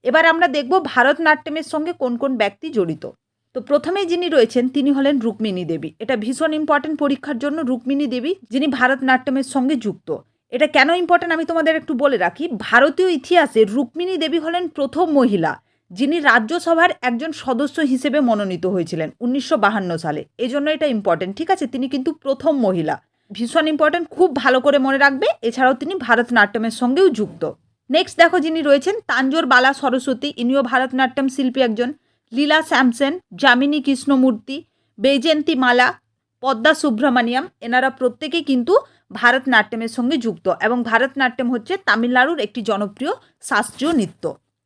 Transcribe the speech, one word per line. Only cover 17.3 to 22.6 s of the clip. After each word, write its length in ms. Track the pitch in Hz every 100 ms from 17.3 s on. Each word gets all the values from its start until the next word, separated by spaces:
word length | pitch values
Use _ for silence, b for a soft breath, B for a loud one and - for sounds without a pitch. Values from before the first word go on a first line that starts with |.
সদস্য 480 | 294 254 240 285 -
হিসেবে 400 | 294 254 294 285
মনোনীত 460 | 254 208 196 180 180
হয়েছিলেন 440 | 190 170 160 156 _
উনিশশো 360 | 240 269 - 311
বাহান্ন 400 | 202 214 185 165
সালে। 280 | 160 151 - -
এজন্য 320 | 240 277 294
এটা 160 | 311 302
ইম্পর্টেন্ট, 500 | 226 202 170 185 196
ঠিক 140 | 330
আছে? 160 | 381 262
তিনি 220 | 254 262
কিন্তু 240 | 277 262
প্রথম 440 | 311 277 269 320
মহিলা, 440 | 285